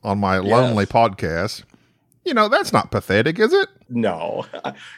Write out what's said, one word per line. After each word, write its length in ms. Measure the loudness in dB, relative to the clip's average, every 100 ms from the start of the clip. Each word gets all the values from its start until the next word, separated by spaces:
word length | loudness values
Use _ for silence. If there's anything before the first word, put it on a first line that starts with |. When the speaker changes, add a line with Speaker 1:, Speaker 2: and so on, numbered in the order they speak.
Speaker 1:
on 160 | -4 -2
my 160 | 0 0
Speaker 2:
Yes. 60 | 2
Speaker 1:
lonely 400 | 2 4 2 0
podcast, 800 | 2 2 0 -4 -4 -4 -8 -18 _ _ _ _ _
you 100 | -4 0
know, 120 | 2
that's 220 | 0 2
not 200 | 0 0
pathetic, 480 | -4 0 2 2 2
is 120 | 2
it? 160 | 2 0 _ -10
Speaker 2:
No, 580 | -4 -2 -2 -6 -8 -10 -12
<laughs> 80 |
I, 100 | -12 -12 -16